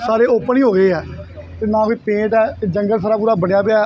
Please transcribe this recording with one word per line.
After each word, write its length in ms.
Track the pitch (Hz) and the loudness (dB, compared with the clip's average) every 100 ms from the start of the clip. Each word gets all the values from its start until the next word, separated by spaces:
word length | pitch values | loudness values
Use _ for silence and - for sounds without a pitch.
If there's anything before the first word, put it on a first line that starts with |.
| 226 | -2
ਸਾਰੇ 180 | 220 240 | 2 2
ਓਪਨ 320 | 226 - 254 | 2 0 2
ਹੀ 40 | |
ਹੋ 100 | 262 | 2
ਗਏ 200 | 185 190 | 4 2
ਆ 100 | 160 - - - - - - | 2 -6 -14 -16 -18 -18 -6
ਤੇ 60 | 214 | -2
ਨਾ 180 | 214 220 | 0 0
ਕੋਈ 100 | 226 - | -2 -2
ਪੇਂਟ 280 | 208 214 | -2 0
ਆ 120 | 220 220 - | 2 0 -2
ਤੇ 60 | 202 | -4
ਜੰਗਲ 320 | 185 202 220 | -2 0 -2
ਸਾਰਾ 180 | 208 220 | 0 0
ਪੂਰਾ 180 | 226 208 | 0 0
ਬਣਿਆ 260 | 180 196 | 2 0
ਪਿਆ। 220 | 202 214 | 2 0